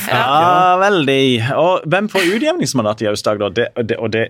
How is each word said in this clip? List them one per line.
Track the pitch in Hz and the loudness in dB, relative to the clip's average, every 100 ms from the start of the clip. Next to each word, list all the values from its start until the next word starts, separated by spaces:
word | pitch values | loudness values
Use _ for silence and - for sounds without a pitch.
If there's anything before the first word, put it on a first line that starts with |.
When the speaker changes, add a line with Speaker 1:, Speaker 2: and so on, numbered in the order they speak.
| 143 | -4
Speaker 1:
Ja. | - 226 | -2 0
Speaker 2:
Ja, | 147 175 180 185 180 | 2 4 4 4 4
veldig. | 196 196 139 135 135 120 120 127 | 2 2 2 2 2 2 0 0
Og | 165 180 151 | 0 0 -2
hvem | 180 208 | -2 -2
får | 196 175 | -2 0
utjevningsmandat | 220 302 349 151 131 104 107 107 | 0 -2 -2 -2 -2 -2 -2 -2
i | |
Aust-Agder? | 107 117 104 101 104 | -2 -2 -2 -2 -2
Det, | 117 - 113 | -4 -2 -4
det, | 113 | -4
og | 113 | -2
det, | 113 | -2